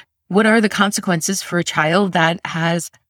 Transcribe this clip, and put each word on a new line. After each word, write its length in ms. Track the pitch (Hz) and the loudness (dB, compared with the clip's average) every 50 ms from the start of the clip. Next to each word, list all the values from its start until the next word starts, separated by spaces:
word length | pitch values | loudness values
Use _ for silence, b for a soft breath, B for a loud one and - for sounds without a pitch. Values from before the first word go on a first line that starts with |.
| B B _ _ _ - | B B _ _ _ -2
what 180 | 180 202 214 | 0 2 4
are 160 | 220 214 233 | 4 4 4
the 80 | 214 202 | 2 2
consequences 720 | - - 208 208 - - - 196 175 165 - - 196 - | 0 0 0 0 0 -4 -2 -2 -2 -2 -2 -4 -4 -4
for 160 | - - 175 175 | -6 -4 -2 -2
a 60 | 165 | -2
child 500 | - - 156 151 156 170 196 208 190 170 | -2 -2 0 0 2 2 2 2 2 2
that 260 | 180 160 165 170 - - | 2 2 2 0 -2 -8
has, 440 | - - 160 165 170 170 170 - - _ _ _ _ | -8 -6 -2 -2 0 -2 -2 -4 -8 _ _ _ _